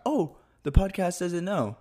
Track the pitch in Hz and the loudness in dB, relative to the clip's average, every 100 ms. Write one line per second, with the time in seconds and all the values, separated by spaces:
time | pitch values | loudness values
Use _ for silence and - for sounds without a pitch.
0 | - 202 160 - - _ 147 139 190 196 | -2 0 -2 -6 -20 _ 2 4 4 0
1 | 180 175 180 175 180 196 107 - | -4 -2 -4 -4 -2 -2 -2 -4